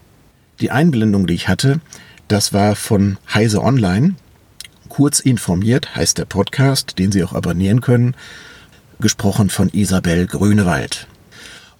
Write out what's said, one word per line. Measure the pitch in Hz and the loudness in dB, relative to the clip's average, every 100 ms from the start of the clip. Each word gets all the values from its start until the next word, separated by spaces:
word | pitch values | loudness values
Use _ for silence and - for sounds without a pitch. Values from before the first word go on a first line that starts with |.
| _ _ _ _ _ - | _ _ _ _ _ -8
Die | 110 | -2
Einblendung, | 120 170 120 110 101 87 | 2 2 2 2 0 0
die | |
ich | 87 - | -2 -2
hatte, | 92 131 147 - - - - - | 0 0 0 -4 -20 -20 -14 -4
das | 101 - | -2 0
war | 101 101 104 | 0 0 0
von | - 101 101 98 - | 0 0 0 -2 -4
Heise | 107 113 104 | 0 0 2
Online, | 104 135 95 95 170 180 _ _ _ - - _ - | 2 2 2 2 0 -2 _ _ _ -20 -20 _ -6
kurz | - 143 - | 0 0 2
informiert, | 135 131 - 87 110 127 - - | 0 0 0 0 2 0 -2 -4
heißt | 82 - | -2 -2
der | - | -4
Podcast, | 98 98 - 135 135 - - | -2 -2 0 0 0 -4 -2
den | 95 | 0
Sie | 98 | 0
auch | 85 | 0
abonnieren | 113 90 85 95 120 | -4 -4 -2 2 2
können, | 123 123 123 - - - - - - - _ - | 2 2 2 -2 -12 -20 -20 -20 -20 -20 _ -4
gesprochen | 104 - 101 95 98 | -2 0 -2 0 0
von | - 92 | 0 0
Isabel | 98 92 92 85 85 90 | 0 0 0 0 0 -2
Grünewald. | 76 101 104 90 71 - - - - - - - - - _ | 0 2 2 2 -2 -4 -10 -14 -20 -20 -20 -20 -20 -20 _